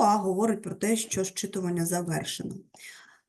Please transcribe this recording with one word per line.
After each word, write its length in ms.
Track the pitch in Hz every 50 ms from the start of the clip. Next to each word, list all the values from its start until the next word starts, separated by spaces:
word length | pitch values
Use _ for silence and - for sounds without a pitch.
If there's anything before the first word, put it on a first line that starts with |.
а 140 | 226 208 208
говорить 460 | 214 190 190 185 190 220 226 208 -
про 140 | - 180 -
те, 200 | - 202 214 226
що 280 | 220 - - - 190 190
щитування 640 | 190 - - - 196 - 196 180 175 175 170 170
завершено. 680 | 175 180 175 175 175 156 - - - - - - - - - - _ _ - - - - - - - - _ _